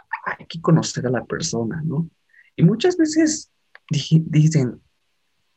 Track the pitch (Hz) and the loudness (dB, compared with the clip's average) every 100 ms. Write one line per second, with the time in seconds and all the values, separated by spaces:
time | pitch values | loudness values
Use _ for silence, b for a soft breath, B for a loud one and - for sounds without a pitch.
0 | _ - - - - 165 170 151 - - | _ -12 -10 -12 -12 -6 2 2 0 -6
1 | 123 120 - - - 117 113 85 78 143 | -4 -4 -6 -8 -6 -4 -6 -6 -6 -6
2 | 165 _ b b b - 175 220 370 359 | -6 _ b b b 2 2 4 2 2
3 | 311 311 320 - - _ _ _ _ 147 | 2 2 0 -2 -10 _ _ _ _ -4
4 | - 160 160 156 156 156 123 - _ _ | 2 2 4 2 4 2 0 -4 _ _
5 | _ _ _ _ _ | _ _ _ _ _